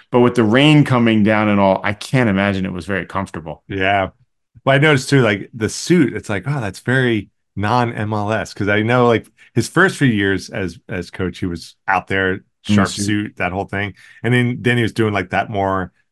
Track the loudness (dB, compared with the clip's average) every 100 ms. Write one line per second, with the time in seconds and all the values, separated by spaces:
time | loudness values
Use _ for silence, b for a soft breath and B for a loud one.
0 | B 4 4 4 2 4 6 6 4 2
1 | 2 2 2 2 2 2 2 2 -2 -6
2 | -2 0 2 2 0 -2 -6 -8 -6 -6
3 | -6 -8 -8 -10 -12 -16 -10 -2 0 2
4 | -2 -8 _ _ _ _ 0 2 4 2
5 | 2 2 4 0 -6 -6 -6 -6 0 2
6 | 2 -2 -6 -6 -4 -6 -6 -8 -2 0
7 | 0 -2 -6 _ _ -6 0 0 0 -4
8 | -6 -4 -2 -4 -6 -4 0 0 2 4
9 | 4 2 -2 _ b -4 -2 0 0 2
10 | 0 2 0 -2 -6 -8 -8 -10 -10 -10
11 | -10 -6 -6 -6 -8 -8 -14 _ -2 -2
12 | 0 -2 -2 -4 -10 _ 0 0 0 -2
13 | -4 -4 -6 -6 -6 -4 -6 -6 -8 -10
14 | B B 0 2 0 -2 0 0 0 0
15 | 0 -2 -2 -4 -4 -2 -2 -2 -6 _
16 | _